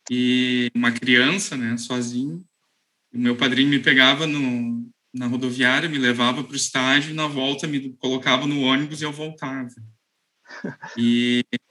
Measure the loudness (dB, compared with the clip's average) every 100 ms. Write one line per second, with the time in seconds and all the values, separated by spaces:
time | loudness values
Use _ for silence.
0 | -2 2 4 4 4 2 0 2 0 0
1 | 4 4 4 2 -4 -4 -4 -4 -4 -4
2 | -4 -4 -4 -6 -14 _ _ _ _ _
3 | _ -2 0 0 0 2 2 2 4 6
4 | 6 4 0 -2 -2 -2 -2 -4 -8 _
5 | _ -8 -4 -2 -4 0 2 2 0 0
6 | 2 2 2 0 -4 -6 -4 0 2 2
7 | 0 -4 -4 -2 -4 -4 -4 -4 -6 -6
8 | -4 -2 0 0 0 0 2 0 -2 -6
9 | -8 -8 -10 -10 -10 -8 -10 -14 -20 _
10 | _ _ _ _ -20 -14 -14 -12 -12 -2
11 | 2 2 2 0 -2 -6 _